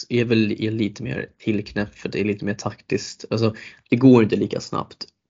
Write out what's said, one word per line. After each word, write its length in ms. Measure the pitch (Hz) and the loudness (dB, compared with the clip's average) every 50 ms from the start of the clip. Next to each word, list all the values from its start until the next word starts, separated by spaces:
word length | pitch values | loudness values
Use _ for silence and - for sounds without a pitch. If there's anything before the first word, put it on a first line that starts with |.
| - _ | -10 _
är 160 | 123 120 120 | 0 0 2
väl, 280 | 117 123 113 110 104 104 | 2 4 2 4 2 0
är 180 | - 110 107 | -2 -4 -4
lite 320 | 110 113 110 101 101 - - | -2 -2 -2 -4 -4 -8 -10
mer 260 | 123 131 - - - _ _ | -8 -8 -8 -8 -10 _ _
tillknäppt 560 | - - 107 101 101 - - 104 104 101 - - | -4 -2 -2 -2 -4 -4 -6 -6 -6 -6 -8 -10
för 100 | - - | -10 -6
det 120 | - - | -4 -2
är 40 | 98 | -2
lite 200 | 104 104 104 - | -2 -2 -4 -4
mer 100 | 104 101 | -6 -6
taktiskt. 680 | - - 107 - - _ _ - 104 - - - _ - - | -4 -6 -8 -8 -8 _ _ -4 -4 -4 -6 -16 _ -8 -4
Alltså, 240 | - 110 113 110 110 - - - - - _ _ | -2 0 0 0 -2 -4 -16 -20 -20 -20 _ _
det 60 | - | 0
går 260 | 120 127 135 127 120 110 | 6 8 8 8 8 6
inte 140 | 101 - | 4 2
lika 240 | 101 101 101 - - | -2 -2 -2 -4 -6
snabbt, 460 | - - - - - - - _ - - _ _ _ _ | -8 -6 -6 -6 -6 -8 -10 _ -18 -20 _ _ _ _